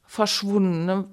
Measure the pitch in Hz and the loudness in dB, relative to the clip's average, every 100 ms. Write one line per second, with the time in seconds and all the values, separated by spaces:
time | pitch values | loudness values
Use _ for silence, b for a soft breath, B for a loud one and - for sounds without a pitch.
0 | _ - 208 - 202 202 185 165 175 196 | _ -2 -2 0 0 2 2 0 0 -2
1 | 196 | -4